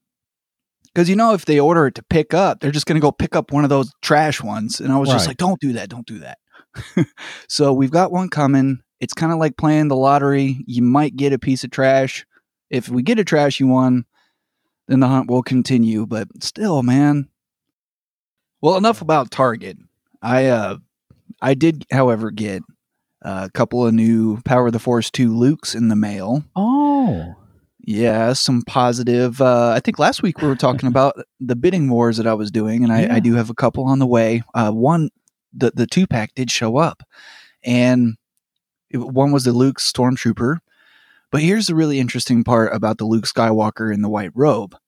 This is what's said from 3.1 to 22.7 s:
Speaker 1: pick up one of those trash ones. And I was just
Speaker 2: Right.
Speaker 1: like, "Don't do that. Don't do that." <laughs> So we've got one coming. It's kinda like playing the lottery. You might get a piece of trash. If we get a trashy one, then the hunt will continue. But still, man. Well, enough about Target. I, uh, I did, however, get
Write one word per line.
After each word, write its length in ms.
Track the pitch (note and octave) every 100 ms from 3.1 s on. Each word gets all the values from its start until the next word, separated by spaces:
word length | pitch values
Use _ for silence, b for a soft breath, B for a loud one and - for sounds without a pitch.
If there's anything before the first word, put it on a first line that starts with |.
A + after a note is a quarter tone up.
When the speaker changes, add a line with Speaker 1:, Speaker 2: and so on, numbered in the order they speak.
Speaker 1:
pick 220 | - - E3+
up 140 | A2+
one 120 | C#3+
of 60 | C#3+
those 220 | C#3 A#2+ _
trash 400 | - D3+ D#3 -
ones. 380 | A2 G#2+ G#2+ -
And 120 | C3+
I 60 | C3+
was 100 | C#3
just 140 | B2 E2
Speaker 2:
Right. 40 |
Speaker 1:
like, 60 | -
"Don't 220 | F3+ F#3
do 120 | C#3+
that. 140 | A2+ G#2
Don't 180 | A#2+ A#2
do 120 | G#2+
that." 200 | C2 - _ b b
<laughs> 320 | - - - D3 - B B B
So 240 | - C#3
we've 180 | C3 C3+
got 200 | E3 F#3
one 160 | F3+ F#3
coming. 520 | D3+ C#3 C#3 C3+ C3 _ -
It's 140 | B2+
kinda 220 | - E3 E3
like 200 | D#3 -
playing 320 | D3+ D3+ D3+
the 80 | C3+
lottery. 640 | C3+ C#3+ C#3 C#3 C#3 C3 -
You 160 | A#2+
might 340 | B2 C#3 D3+ B2+
get 160 | C#3
a 60 | C3+
piece 260 | - C3
of 60 | C3+
trash. 560 | - C3+ C3+ C3+ - - _ _ _ -
If 180 | - -
we 140 | B2
get 160 | C#3 A3+
a 60 |
trashy 400 | F3+ D3+ D3 -
one, 400 | C3+ C3 B2+ B2 A#2+ _ _ _ _ _ _ _ -
then 120 | C3
the 80 | C3
hunt 220 | C3 A#2+
will 120 | B2
continue. 640 | - B2+ A#2 B2+ A2+ A2 A2
But 220 | A2 G#2+ -
still, 400 | - - G#3+ D3
man. 460 | B2 C3 D3 D3 C#3 _ _ _ _ _ _ _ _ _ _ _ _ -
Well, 160 | D3+ F#3
enough 240 | A3 A3
about 300 | D#3+ D#3 A#2+
Target. 480 | - C3 A2+ F#2+ F#2 _ _ _ _
I, 260 | A2+ B2+ C3
uh, 300 | A#2 G2 G#2 _ _ _ _ _ -
I 140 | B2+
did, 300 | C#3 D#3+ D3+ -
however, 400 | C3 B2+ A2 A2
get 320 | G#2+ G#2 F#2+ -